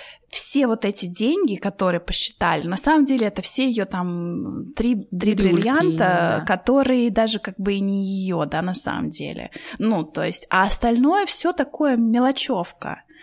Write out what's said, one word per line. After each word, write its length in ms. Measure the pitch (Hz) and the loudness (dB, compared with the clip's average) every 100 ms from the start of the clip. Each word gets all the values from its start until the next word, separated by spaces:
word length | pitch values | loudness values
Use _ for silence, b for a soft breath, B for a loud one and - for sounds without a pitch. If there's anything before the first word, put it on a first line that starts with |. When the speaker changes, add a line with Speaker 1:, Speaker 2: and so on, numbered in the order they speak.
| B B _ | B B _
Speaker 1:
все 380 | - - 277 254 | -2 0 2 2
вот 180 | 226 | 2
эти 220 | 202 202 180 | -2 -2 -4
деньги, 500 | 175 233 359 311 196 | -2 0 2 0 0
которые 440 | 202 - 185 175 | -4 0 0 0
посчитали, 680 | - - - - 170 160 165 | -2 -2 -2 -2 0 0 -2
на 100 | 185 | 0
самом 280 | 285 311 | 4 4
деле 220 | 269 262 214 | 4 2 0
это 160 | 202 | -2
все 260 | - - 262 | -4 0 0
её 160 | 226 190 | 0 -2
там 880 | 185 180 175 175 175 - - - - | -4 -4 -4 -4 -6 -6 -8 -10 -4
три, 180 | 233 | -2
три 400 | 220 - 180 196 | -2 -4 -2 0
Speaker 2:
Бирюльки, 180 | 208 190 | 2 4
Speaker 1:
бриллианта, 440 | 170 233 294 359 160 | 4 2 2 2 2
Speaker 2:
да. 460 | 185 175 170 107 - | 2 2 2 0 0
Speaker 1:
которые 640 | 185 - 269 254 254 240 | 0 2 2 4 2 2
даже 280 | 202 220 214 | 2 0 -2
как 140 | - 190 | -6 -4
бы 160 | 196 | -2
и 60 | 196 | 0
не 240 | 196 196 190 | 0 -2 -2
её, 380 | 196 190 170 | -4 -2 -2
да, 180 | 151 160 | -2 -2
на 120 | 180 | -4
самом 360 | 180 - - 156 | -4 -4 -4 -6
деле. 400 | - 147 - - B B B | -8 -10 -10 -12 B B B
Ну, 260 | 220 202 | 0 0
то 180 | 156 - | -2 -4
есть, 240 | 170 175 - | -4 -4 -2
а 140 | 185 | 2
остальное 600 | 202 - 240 233 277 392 392 | 2 2 2 4 4 4 2
всё 260 | - 339 | 0 -2
такое 440 | 359 269 - 294 240 | -2 -4 0 0 2
мелочёвка. 1080 | 233 233 254 269 - 202 175 - - - _ B | 2 2 2 0 -2 -2 -4 -8 -10 -10 _ B